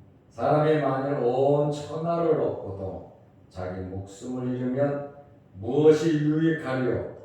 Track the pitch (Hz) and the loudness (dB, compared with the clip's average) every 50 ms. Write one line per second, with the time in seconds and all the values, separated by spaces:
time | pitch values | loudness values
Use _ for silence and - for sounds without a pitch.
0 | - - - - _ _ - - - 139 151 151 151 156 156 147 139 135 135 135 | -20 -20 -20 -20 _ _ -8 -2 0 2 4 4 4 4 2 2 2 0 -2 -2
1 | 135 143 143 - 120 120 127 135 135 143 147 147 147 147 147 151 - - - 160 | -2 -2 -2 0 0 0 2 2 4 4 4 2 2 0 -2 -6 -8 -8 -8 -6
2 | 165 170 170 170 165 160 151 135 - - - - - 98 98 95 95 92 - - | -4 -2 -2 0 2 2 2 2 0 -2 -4 -6 -10 -10 -10 -10 -10 -10 -10 -12
3 | - - - - - _ _ - _ - - 90 90 90 92 95 92 90 92 98 | -14 -18 -20 -20 -20 _ _ -20 _ -18 -12 -10 -8 -8 -8 -8 -8 -8 -8 -10
4 | 98 - - - 123 123 127 127 123 127 123 123 127 123 127 139 143 143 143 - | -10 -12 -14 -14 -10 -8 -8 -6 -4 -4 -4 -4 -2 -2 0 0 0 0 0 -4
5 | - - - - - - - - _ - - 95 104 120 135 147 151 156 156 151 | -8 -10 -14 -20 -20 -20 -20 -20 _ -20 -16 -10 -6 0 2 6 8 8 8 8
6 | 170 165 156 147 147 151 151 156 165 160 156 - 127 127 127 131 127 120 - - | 4 2 2 2 2 2 2 2 2 2 0 0 -2 -4 -2 0 0 0 -2 -2
7 | - - - - | -4 -8 -12 -16